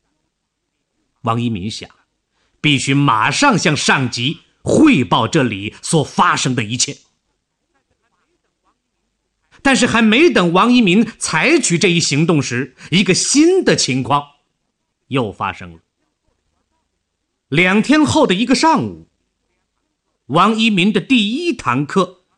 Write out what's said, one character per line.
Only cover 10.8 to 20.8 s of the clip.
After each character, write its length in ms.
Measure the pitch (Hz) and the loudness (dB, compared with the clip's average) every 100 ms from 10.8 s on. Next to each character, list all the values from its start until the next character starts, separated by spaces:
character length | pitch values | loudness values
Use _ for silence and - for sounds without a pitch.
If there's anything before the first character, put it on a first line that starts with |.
| 196 196 240 - | 4 2 0 -4
采 420 | - 160 214 320 | -6 -2 0 0
取 180 | - 170 | 0 0
这 120 | 196 | 2
一 100 | 170 | 0
行 260 | - 143 165 | 0 0 0
动 160 | 156 | 0
时， 360 | - 120 131 _ - | -2 -6 -8 _ -4
一 120 | 175 | -2
个 100 | 185 | 0
新 480 | 180 - 277 330 381 | 0 0 2 4 2
的 140 | 220 151 | 2 0
情 260 | - 131 | -2 -2
况 240 | 120 143 - _ _ _ _ _ _ _ - | -2 -4 -4 _ _ _ _ _ _ _ -8
又 260 | 127 107 | -6 -6
发 180 | 90 101 | -6 -10
生 220 | 90 87 | -10 -16
了。 80 | 82 _ _ _ _ _ _ _ _ _ _ _ _ _ _ _ _ - | -20 _ _ _ _ _ _ _ _ _ _ _ _ _ _ _ _ -6
两 340 | 151 185 208 | 0 2 2
天 220 | - 311 294 | 2 2 2
后 200 | 311 247 | 2 0
的 80 | |
一 120 | 185 240 | 0 0
个 100 | 254 | 0
上 260 | 320 262 107 | 2 0 -2
午， 240 | 80 - _ _ _ _ _ _ _ _ _ _ _ - | -10 -20 _ _ _ _ _ _ _ _ _ _ _ -4
王 300 | 156 202 220 | 0 2 2
一 120 | 226 | 0
民 240 | 190 | 0